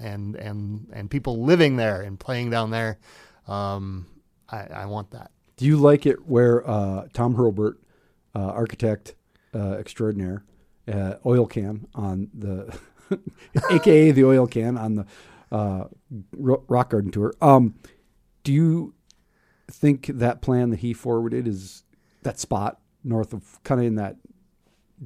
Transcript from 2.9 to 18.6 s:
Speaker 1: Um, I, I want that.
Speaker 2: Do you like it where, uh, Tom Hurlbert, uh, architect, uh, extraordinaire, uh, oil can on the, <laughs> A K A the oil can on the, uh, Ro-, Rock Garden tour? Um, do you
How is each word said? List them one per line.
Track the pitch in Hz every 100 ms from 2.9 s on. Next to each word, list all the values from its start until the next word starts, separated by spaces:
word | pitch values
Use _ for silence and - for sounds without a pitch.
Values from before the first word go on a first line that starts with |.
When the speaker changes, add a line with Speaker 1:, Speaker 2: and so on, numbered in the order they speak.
| 104 _ - - _ -
Speaker 1:
Um, | 101 101 98 98 95 90 _ _ _ _
I, | 110 95
I | 101 98
want | 104 98
that. | 117 - _ _ -
Speaker 2:
Do | 131
you | 151
like | 143 147 143
it | - -
where, | 120 120 120 120
uh, | 107 98 95 -
Tom | - 120 120
Hurlbert, | 120 98 107 - _ _ _ _ _ 110
uh, |
architect, | 98 101 117 - 113 104 - - _ _ _ 113
uh, | 98 98
extraordinaire, | 104 - 110 101 92 101 - _ _ _ -
uh, | 101 95 - 123
oil | 123 113
can | 117 101 107 - -
on | 98 92 104 -
the, | 101 95 98 - - _ -
<laughs> | 190 - - - 143 -
A | 165
K | 214 156 156
A |
the | 135 131
oil | 131 123
can | 117 117 123
on | 110 107
the, | 98 - - - -
uh, | 110 101 95 - - - 110 95 -
Ro-, | 127 131 -
Rock | 123 123
Garden | 110 98
tour? | 101 104 -
Um, | 151 135 117 - - _ _ _ _ _
do | -
you | 143